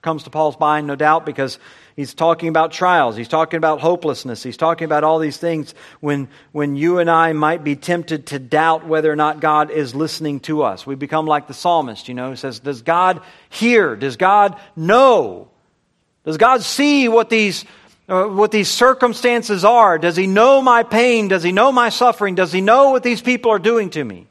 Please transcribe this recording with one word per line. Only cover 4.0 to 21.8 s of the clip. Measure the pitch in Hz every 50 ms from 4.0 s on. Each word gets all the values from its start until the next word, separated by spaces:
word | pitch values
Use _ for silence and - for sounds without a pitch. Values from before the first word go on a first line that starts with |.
| - 156 139 - - 131 117 -
He's | - 131 117 -
talking | 165 160 165 165 165
about | 156 156 147 151
all | 156 160 160
these | 160 147 135 -
things | - 170 165 156 139 - - - - - - _
when, | - 147 147 143 135 123 _ - _ _
when | _ 147 147 143 143
you | 139 151 170 180 180
and | 170 165
I | 165 160 165 165
might | 160 151 151 151 170 175 147
be | 147 143
tempted | 139 - - 175 175 170 - 160 147 131
to | - 143 139
doubt | 131 120 151 151 160 165 160 160 165
whether | 165 156 156 151 156
or | 151
not | 151 151 151 151 151
God | 151 156 151 151 151 151
is | 151 156 147 123 113
listening | 139 156 151 - - 160 151 143 135
to | - - 156 151 143
us. | 113 95 95 -
We | 139 139
become | 135 147 139 156 156 156
like | 156 151 147 143
the | - 131
psalmist, | - - 180 170 165 147 123 107 - - -
you | 123
know, | 123 127 131
who | 135
says, | 123 - 135 120 117
"Does | 131 143 143 117
God | 113 160 165 175 185 185 185 160 - - - _ _ _
hear? | - - 214 240 240 226 190 147 113
Does | 101 127 139 120 110
God | 185 185 202 208 202 202 175 - - - _
know? | 165 160 170 214 247 269 269 240 190 135 104 90 90 - _ _ _ _ _ _ _ _ _ _ _ _ _ _ _ _
Does | - 156 151
God | 220 247 262 247
see | - - - - 285 294 285 277 262
what | 233 226 233 220 -
these, | 226 226 214 202 165 - - - - _ _ _ _ _ _ -
uh, | 190 185 190
what | 214 190 196 214 208
these | 220 214 190 -
circumstances | - - 240 254 262 262 247 247 220 - - 247 240 240 233 233 208 185
are? | 170 208 240 240 226 196 170 160
Does | 156 175 165
he | 175 190
know | 190 190 202 226 262 277 269
my | 262 262 240 233
pain? | 233 233 208 220 240 254 240 226 214 190
Does | 190 185
he | 165 180
know | 185 196 233 277
my | 262 247